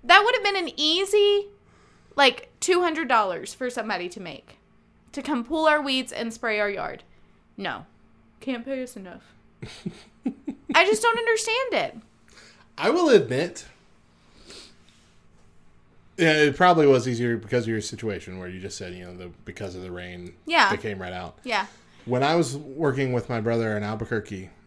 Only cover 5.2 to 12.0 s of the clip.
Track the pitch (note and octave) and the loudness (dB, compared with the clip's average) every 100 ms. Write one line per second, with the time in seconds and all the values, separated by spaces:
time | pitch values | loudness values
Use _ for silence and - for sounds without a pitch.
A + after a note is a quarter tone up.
5.2 | C4+ D4 A#3 D#4 D#4 D4+ C#4+ C4 B3 - | -4 -4 -2 2 2 2 0 -2 -4 -6
6.2 | A3+ A3 A#3 G#3+ G#3 G3 - - - - | -8 -6 -4 -2 -2 -4 -8 -10 -18 -20
7.2 | _ _ _ - F#3+ G#2+ - _ _ _ | _ _ _ -10 -8 -8 -14 _ _ _
8.2 | _ _ - A#3+ A#3+ C4+ B3 G#3+ F#3 - | _ _ -8 -8 -6 -8 -8 -12 -16 -20
9.2 | _ _ _ _ - - - - - _ | _ _ _ _ -16 -12 -12 -14 -20 _
10.2 | C4 - - - - D4 F#4+ G#4+ A#4 A#4 | -8 -8 -14 -16 0 2 4 4 2 2
11.2 | A#4 A4 A4 A4+ C5 D4 D3 - | 0 0 0 -2 0 -2 -2 -8